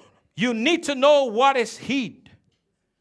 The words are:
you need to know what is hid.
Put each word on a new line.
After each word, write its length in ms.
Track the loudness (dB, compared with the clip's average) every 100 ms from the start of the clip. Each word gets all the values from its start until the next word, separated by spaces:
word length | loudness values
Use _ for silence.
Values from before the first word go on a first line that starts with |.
| _ _ _ -6
you 180 | -4
need 300 | -2 0 -2
to 120 | -2 0
know 300 | 4 4 2
what 320 | 2 2 2
is 200 | -4 -8
hid. 520 | -6 -6 -6 -12 _ _ _ _ _ _ _ _